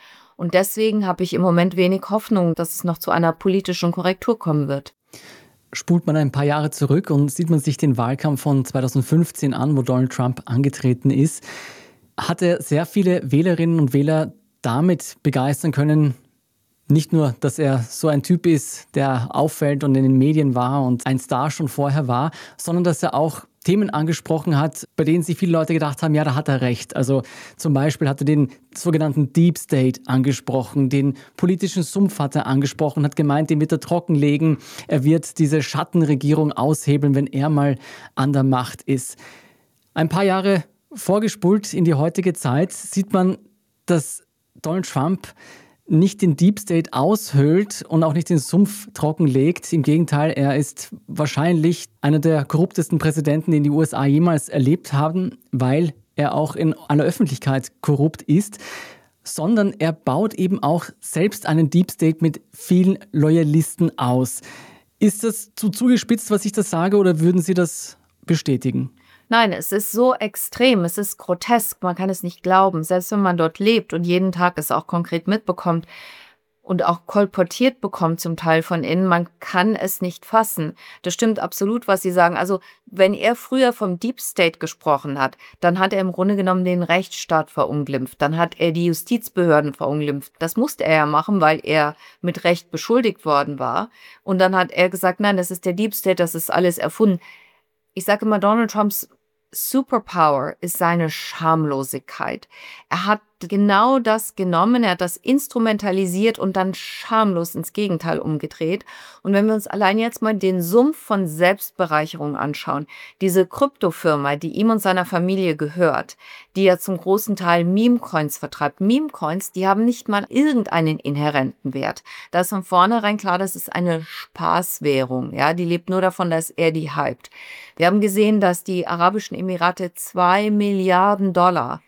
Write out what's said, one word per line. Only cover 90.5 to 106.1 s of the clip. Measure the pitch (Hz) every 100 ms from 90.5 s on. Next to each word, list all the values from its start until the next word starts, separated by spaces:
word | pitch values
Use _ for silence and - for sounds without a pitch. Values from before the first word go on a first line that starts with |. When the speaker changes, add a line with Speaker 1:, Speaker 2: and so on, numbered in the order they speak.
| -
Speaker 1:
musste | 285 -
er | - 156
ja | 151
machen, | 151 156 202
weil | 156 156
er | - 156 147 - - _
mit | 175 -
Recht | 170 175 -
beschuldigt | 156 - 240 233 - 160
worden | 143 143 135
war. | 123 135 220 _ - -
Und | - 185
dann | 185 190
hat | 180
er | - 180
gesagt, | 180 185 180
„Nein, | 208 190
das | 175
ist | 180 185
der |
Deep | 180 214 -
State, | 190 180
das | 170 165
ist | -
alles | - 180 170
erfunden.“ | - - 214 180 - - _ _ _ _ _ -
Ich | 185
sage | 202 214
immer, | 208
Donald | 202 220 226
Trumps | 214 208 - - _ _ _ _ -
Superpower | - 262 262 233 - 175 151 139 147 -
ist | 175 -
seine | 170 170 160
Schamlosigkeit. | - - - 165 160 151 135 135 135 - - - - - - - - -
Er | 175 196
hat | 214 _ - 170
genau | 202 208 196 240 269
das | 226 220 - -
genommen, | 185 170 202 247 220
er |
hat | 180
das | 180 -
instrumentalisiert | - 277 - 240 226 208 202 185 190